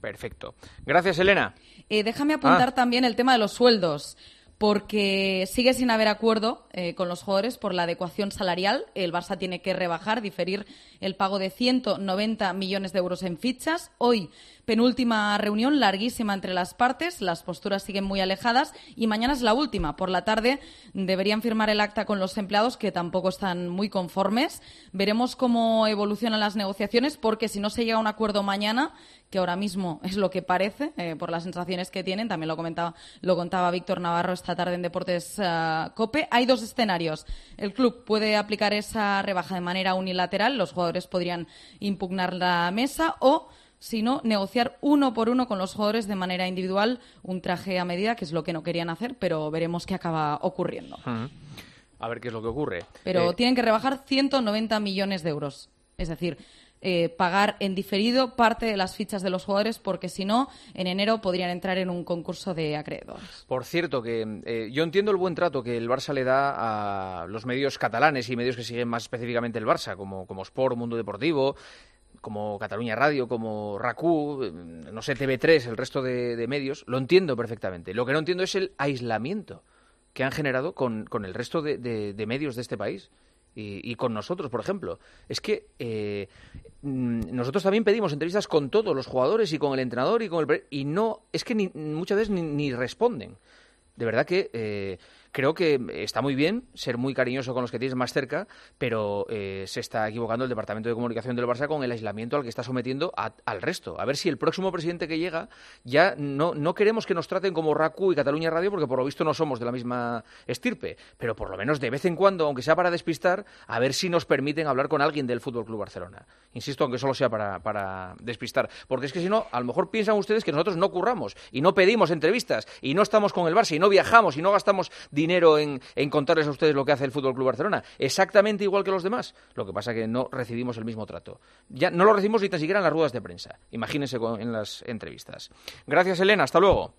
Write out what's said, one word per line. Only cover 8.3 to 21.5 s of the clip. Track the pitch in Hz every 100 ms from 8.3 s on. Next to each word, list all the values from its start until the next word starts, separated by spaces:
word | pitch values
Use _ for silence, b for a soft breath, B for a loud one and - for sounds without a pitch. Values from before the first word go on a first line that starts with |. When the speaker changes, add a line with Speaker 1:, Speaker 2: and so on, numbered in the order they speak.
Speaker 2:
salarial. | - 190 175 190 254 440
El | - 180
Barça | 170 175 190
tiene | 185 180
que | -
rebajar, | 175 180 165 196 226
diferir | 208 - 175 196 214 B B B
el | 196 180
pago | 196 202
de | 190
ciento | - 247 254 247 170
noventa | 196 185 214 220 196
millones | 180 190 196 190
de | 196
euros | 180 180
en | 185 170
fichas. | 247 254 - 330 - _
Hoy, | 240 240 165 B B B -
penúltima | 220 247 247 240 220 208 208
reunión, | 208 208 240 294
larguísima | 220 196 233 240 214
entre | 196 196
las | 180 180
partes, | - 247 262 339 349
las | 190 165
posturas | - - 214 196
siguen | - 196
muy | 196 196
alejadas | 185 190 240 240 311 B B B
y | 220
mañana | 214 240
es | 285
la | 233
última. | 226 294 202 165 -
Por | 185
la | 185 180
tarde | 220 226 269 B B B
deberían | - 185 185 196 214
firmar | 233